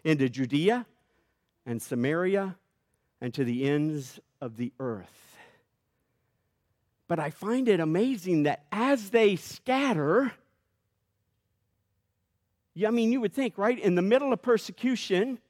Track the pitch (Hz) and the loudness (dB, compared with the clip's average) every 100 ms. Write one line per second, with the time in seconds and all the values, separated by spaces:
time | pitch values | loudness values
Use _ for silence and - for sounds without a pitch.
0 | 160 156 131 127 123 143 180 247 233 _ | 0 2 0 -2 -2 0 2 0 -4 _
1 | _ _ _ _ _ _ 123 117 - 123 | _ _ _ _ _ _ -8 -8 -4 -2
2 | 131 165 185 196 190 185 _ _ _ _ | 0 0 0 0 -2 -8 _ _ _ _
3 | _ - 123 127 123 120 135 147 151 151 | _ -12 -8 -4 -2 0 0 0 0 -4
4 | 127 - - - 123 113 120 - 131 107 | -10 -16 -20 -14 -12 -8 -8 -6 -8 -8
5 | 87 - - - - _ _ _ _ _ | -10 -20 -20 -20 -20 _ _ _ _ _
6 | _ _ _ _ _ _ _ _ _ _ | _ _ _ _ _ _ _ _ _ _
7 | - 170 151 - 202 247 247 185 160 170 | -6 -4 -4 -6 -4 0 2 2 2 2
8 | 247 240 180 160 147 - - 208 254 277 | 0 -2 0 2 2 0 -4 -2 0 0
9 | 196 233 208 185 - - - 262 277 175 | 2 4 4 2 -6 -10 -2 0 2 0
10 | 143 202 269 - _ _ _ _ _ _ | 2 2 2 -4 _ _ _ _ _ _
11 | _ _ _ _ _ _ _ _ _ _ | _ _ _ _ _ _ _ _ _ _
12 | _ _ _ _ _ _ _ 165 214 233 | _ _ _ _ _ _ _ -4 0 2
13 | 226 254 208 - 254 - 208 240 190 180 | 2 2 -2 -2 -4 0 -2 2 2 2
14 | 190 254 277 226 247 233 - - 254 247 | 4 2 2 -2 2 0 -2 -4 -2 0
15 | - 180 247 247 | 0 0 0 -4